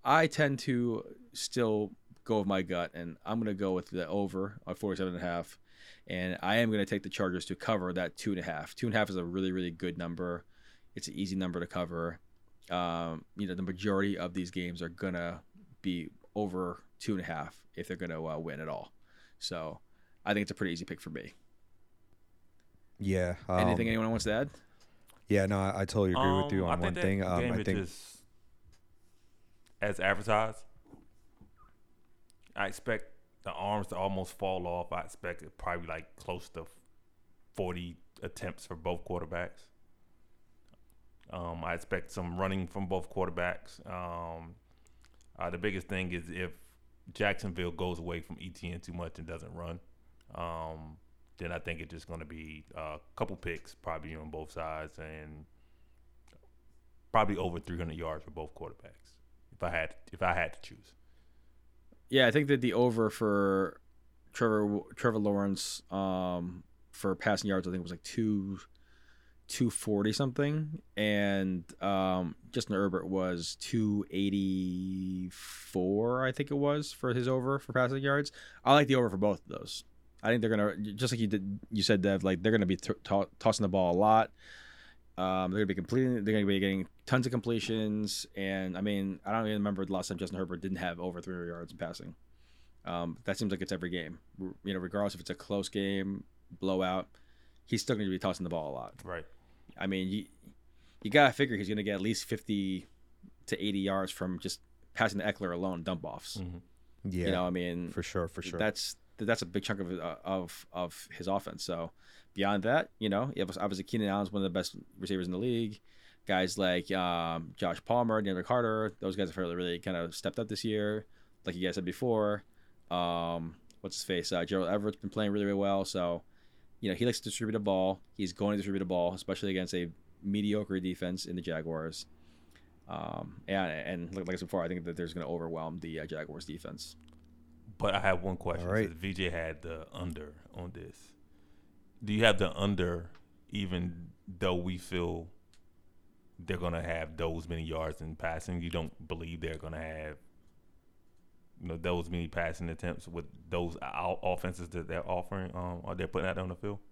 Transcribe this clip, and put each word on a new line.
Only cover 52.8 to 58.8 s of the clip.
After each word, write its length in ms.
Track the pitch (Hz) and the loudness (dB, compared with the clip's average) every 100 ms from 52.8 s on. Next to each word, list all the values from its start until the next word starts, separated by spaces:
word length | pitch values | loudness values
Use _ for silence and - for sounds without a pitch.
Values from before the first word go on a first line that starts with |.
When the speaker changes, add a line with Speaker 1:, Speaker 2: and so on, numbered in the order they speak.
| 78 76 - | -8 -10 -14
Speaker 3:
couple 220 | - 110 92 | -6 -4 -4
picks 400 | 87 82 - - | -6 -6 -10 -12
probably 400 | - 80 80 80 | -6 -6 -6 -10
on 140 | 78 | -10
both 200 | 78 76 | -10 -10
sides 480 | - 80 78 76 - | -6 -6 -6 -8 -10
and 480 | 80 78 76 78 78 - - - - - - - - - - - - - - - - | -12 -12 -14 -14 -18 -20 -20 -20 -20 -20 -20 -20 -20 -20 -20 -20 -20 -20 -20 -20 2
probably 240 | 110 104 92 | 4 4 4
over 240 | 92 87 | 0 -2
three 180 | - 87 | -4 -4
hundred 200 | 82 78 | -4 -4
yards 260 | 82 78 | -6 -6
for 80 | 76 | -8
both 240 | 76 78 - | -10 -10 -10
quarterbacks 560 | 80 - | -14 -14